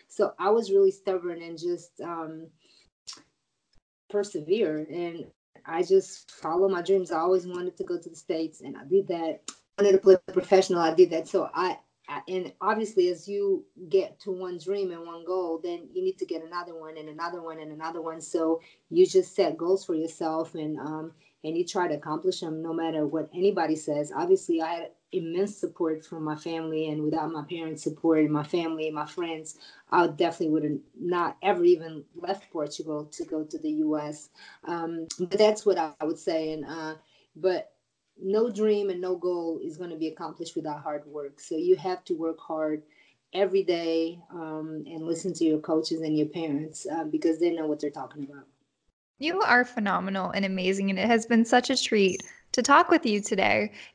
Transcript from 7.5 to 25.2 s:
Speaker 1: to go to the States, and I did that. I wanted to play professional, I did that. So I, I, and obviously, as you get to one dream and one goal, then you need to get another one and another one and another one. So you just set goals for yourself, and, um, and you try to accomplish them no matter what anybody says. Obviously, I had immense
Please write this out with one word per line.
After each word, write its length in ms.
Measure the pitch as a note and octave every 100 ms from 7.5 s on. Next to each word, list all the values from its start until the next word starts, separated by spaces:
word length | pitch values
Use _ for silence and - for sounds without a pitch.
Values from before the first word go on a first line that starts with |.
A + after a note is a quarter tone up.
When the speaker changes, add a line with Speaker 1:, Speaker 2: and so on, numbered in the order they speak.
| F3+ F3+ -
Speaker 1:
to 60 |
go 140 | - F3
to 100 | E3+
the 80 | E3
States, 440 | - D#3+ D#3+ -
and 160 | - -
I 80 |
did 240 | C#3 F#3+ F#3+
that. 320 | E3+ E3 - - - _ -
I 40 |
wanted 100 | G3+
to 60 | F#3+
play 180 | G3 F#3 -
professional, 480 | F#3 F3 F#3+ F#3 F3+
I 140 | E3
did 160 | E3 F3
that. 180 | E3 D#3+
So 220 | F#3+ D#3
I, 260 | - F#3 D#3+ _ _ -
I, 120 | D3 -
and 240 | F#3 F3+ -
obviously, 480 | F#3+ A3 G#3+ G3+ F3+
as 200 | E3+ -
you 360 | G3+ G3+ F#3+ - - F3+
get 320 | F#3+ - -
to 100 | G3+
one 280 | F#3 F#3 F3
dream 340 | D#3+ G3+ F#3+
and 120 | E3+
one 200 | E3+ E3+
goal, 360 | E3+ F#3 F3 E3
then 260 | F3 E3+ D#3+
you 100 | F3+
need 160 | F#3 F#3+
to 80 | F3+
get 180 | D#3+
another 300 | E3 F3 F3
one 220 | E3 D#3 D#3
and 120 | D3+
another 340 | D3+ E3+ F3
one 160 | E3 D#3+
and 140 | D#3
another 280 | D3+ D#3+ E3+
one. 200 | D#3+ D#3+
So 400 | D#3 E3+ D#3+ E3 - _ _
you 160 | E3+ F#3
just 280 | F#3+ F3
set 240 | - E3+ D#3+
goals 260 | E3+ F#3+
for 100 | -
yourself, 600 | E3 D#3+ - E3 D#3+ D#3+
and, 240 | E3 D3+ D3+
um, 340 | D3+ D#3 D#3+ - _ _
and 120 | D#3 E3
you 80 |
try 240 | F3 G3+ F3
to 60 |
accomplish 460 | D3+ D#3+ D#3 F#3 F#3
them 220 | F3 D#3
no 100 | E3
matter 340 | E3 E3 D#3 D3
what 220 | D#3+ D3+
anybody 420 | F3 G3 F3+ D#3+ D#3
says. 360 | - D3 D3
Obviously, 480 | C#3 F3 F#3+ - E3
I 100 | D#3+
had 160 | E3+ E3+ - _
immense 440 | F#3